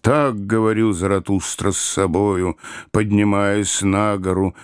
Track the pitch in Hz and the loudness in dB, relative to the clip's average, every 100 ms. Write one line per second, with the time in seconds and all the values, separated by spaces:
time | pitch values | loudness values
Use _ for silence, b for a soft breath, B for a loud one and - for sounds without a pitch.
0 | 113 147 139 107 98 110 110 107 110 90 | 2 2 0 -2 -2 0 2 2 0 0
1 | 95 98 90 98 - - 101 92 - - | 0 0 0 -2 -2 -4 -2 -2 -4 -2
2 | 95 82 104 92 92 - B B B 107 | 0 0 0 0 -2 -6 B B B -2
3 | 107 101 104 101 101 104 101 - 98 98 | 2 2 4 2 0 0 -2 -2 0 2
4 | 107 101 92 92 95 B | 0 -2 0 0 0 B